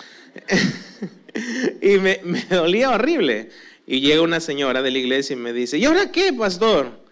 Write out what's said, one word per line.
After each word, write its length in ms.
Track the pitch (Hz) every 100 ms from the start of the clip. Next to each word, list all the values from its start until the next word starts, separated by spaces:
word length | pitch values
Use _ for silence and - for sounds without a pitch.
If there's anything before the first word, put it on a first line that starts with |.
| - - - - -
<laughs> 1300 | 190 - - - - 196 - - 214 240 240 262 -
Y 160 | 190 196
me, 220 | 190 185
me 180 | 175 175
dolía 460 | - 185 165 202 262
horrible. 600 | 214 262 330 156 110 110 - - - -
Y 140 | 131
llega 220 | 139 156
una 180 | 170 165
señora 400 | 160 143 139 127
de 100 | 131
la 80 | 131
iglesia 360 | 127 135 135
y 40 | 131
me 140 | 120
dice, 240 | 120 123 147
"¿Y 80 |
ahora 260 | 262 339 403
qué, 220 | 320 381
pastor?" 640 | 254 208 180 220 180 127 113 -